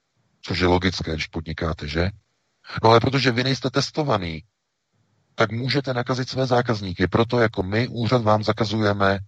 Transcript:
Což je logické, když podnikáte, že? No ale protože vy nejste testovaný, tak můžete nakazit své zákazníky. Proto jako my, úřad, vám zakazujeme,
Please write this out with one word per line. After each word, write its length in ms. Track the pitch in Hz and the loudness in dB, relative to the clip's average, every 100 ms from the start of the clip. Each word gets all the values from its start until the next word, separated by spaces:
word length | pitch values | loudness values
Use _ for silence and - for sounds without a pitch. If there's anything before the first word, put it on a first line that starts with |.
| _ _ _ _ | _ _ _ _
Což 160 | - 85 | -8 0
je 80 | 90 | 2
logické, 460 | 90 92 - 80 | 2 2 -2 -4
když 140 | 78 - | -6 -6
podnikáte, 640 | 85 80 80 82 80 76 | -8 -8 -6 -4 -4 -4
že? 220 | 78 92 - _ _ _ _ - - | -2 -2 -4 _ _ _ _ -8 2
No 80 | 113 | 6
ale 100 | 117 | 6
protože 320 | - 135 127 | 4 2 2
vy 120 | 117 | 0
nejste 260 | 131 131 135 | 0 -2 -2
testovaný, 720 | 139 - - 147 107 87 80 - _ _ _ _ _ _ _ _ - | -2 -2 -2 0 0 -2 -8 -12 _ _ _ _ _ _ _ _ -4
tak 140 | 110 | -2
můžete 420 | 113 131 139 139 | -2 -2 -2 -2
nakazit 340 | 123 120 127 127 | -2 -2 -4 -4
své 180 | 131 131 | -2 0
zákazníky. 600 | 123 120 107 98 90 90 | 2 0 -2 -4 -2 0
Proto 340 | - 113 123 | 2 2 2
jako 220 | 110 104 | 2 0
my, 260 | 92 107 123 | -2 -2 -2
úřad, 340 | - 110 127 | -2 0 2
vám 220 | 107 107 | 4 2
zakazujeme, 760 | 107 107 98 110 104 101 98 98 | 2 -2 0 0 0 2 2 0